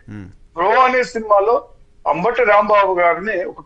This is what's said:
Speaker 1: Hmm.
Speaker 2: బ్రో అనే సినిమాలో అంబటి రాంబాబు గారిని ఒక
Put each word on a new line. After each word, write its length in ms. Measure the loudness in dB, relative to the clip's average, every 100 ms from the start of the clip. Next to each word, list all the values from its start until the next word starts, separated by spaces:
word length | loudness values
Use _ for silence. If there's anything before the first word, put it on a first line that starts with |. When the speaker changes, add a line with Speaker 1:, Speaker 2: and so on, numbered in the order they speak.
| -18
Speaker 1:
Hmm. 120 | -16 -16 -20 -16
Speaker 2:
బ్రో 140 | -6 0 2
అనే 180 | 2 0
సినిమాలో 640 | -4 -6 0 2 2 0 -4 -16 -20 _ -6
అంబటి 360 | -2 -2 0
రాంబాబు 500 | 2 2 4 2 2 0
గారిని 440 | 0 -2 -4 -6
ఒక 160 | -8 -12